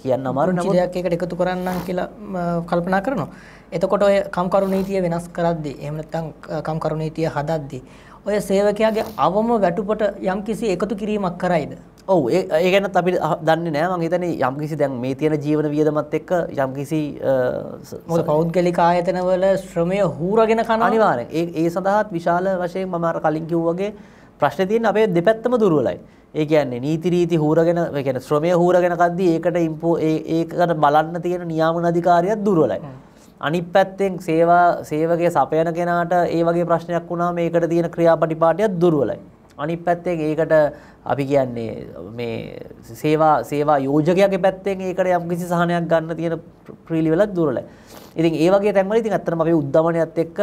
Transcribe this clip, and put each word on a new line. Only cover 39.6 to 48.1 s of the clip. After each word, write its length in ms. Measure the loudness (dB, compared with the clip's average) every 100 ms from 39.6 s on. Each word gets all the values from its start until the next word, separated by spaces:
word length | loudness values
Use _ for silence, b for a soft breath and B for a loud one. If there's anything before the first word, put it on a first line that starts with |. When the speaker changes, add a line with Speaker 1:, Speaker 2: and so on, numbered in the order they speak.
| -6 -4
Speaker 1:
පැත්තෙන් 360 | -2 -2 -2 -4
ඒකට 320 | -2 -2 2 4 4 B B B
අපි 220 | -4 -4 2
කියන්නේ 600 | 2 0 -4 -8 -10 -12 -14 -14
මේ 440 | -8 -8 -8 -10 -14 -18 -20
සේවා, 600 | -18 -6 0 4 4 4
සේවා 340 | 2 -2 2 2
යෝජකයාගේ 600 | 2 2 4 4 4 4
පැත්තෙන් 420 | 0 0 -4 -4
ඒකට 260 | -4 -2 0
යම්කිසි 400 | 0 0 -6 -2
සහනයක් 420 | 0 0 0 0
ගන්න 280 | 0 0 -4
තියෙන 220 | -4 -4
ප්‍ර-, 380 | -8 -20 -20 -20 -4
පිළිවෙලත් 460 | 0 2 2 2
දුර්වලයි. 300 | 2 0 0 -6 B B B B